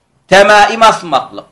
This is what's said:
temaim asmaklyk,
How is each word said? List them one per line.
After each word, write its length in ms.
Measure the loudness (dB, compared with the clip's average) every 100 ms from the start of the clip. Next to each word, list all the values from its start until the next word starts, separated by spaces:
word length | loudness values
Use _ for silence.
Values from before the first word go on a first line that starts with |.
| _ _ -2
temaim 560 | 0 2 2 0 2
asmaklyk, 600 | 0 0 -4 -6 -6 -16 -20